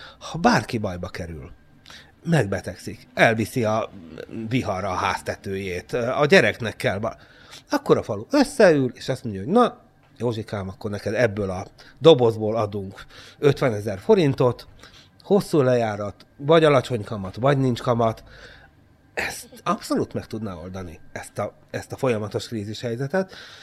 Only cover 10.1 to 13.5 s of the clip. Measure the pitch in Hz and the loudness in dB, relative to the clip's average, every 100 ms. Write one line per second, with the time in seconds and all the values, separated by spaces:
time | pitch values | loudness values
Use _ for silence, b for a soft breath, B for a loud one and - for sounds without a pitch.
10.1 | - 120 113 104 104 95 92 107 101 104 | -6 -4 -4 -6 -8 -8 -8 -8 -6 -4
11.1 | 107 120 101 95 92 - _ B B 151 | 0 0 0 -4 -6 -10 _ B B 6
12.1 | 147 117 110 107 113 104 104 95 101 - | 8 6 2 -2 -2 -2 -4 -10 -14 -20
13.1 | B B B 147 | B B B 2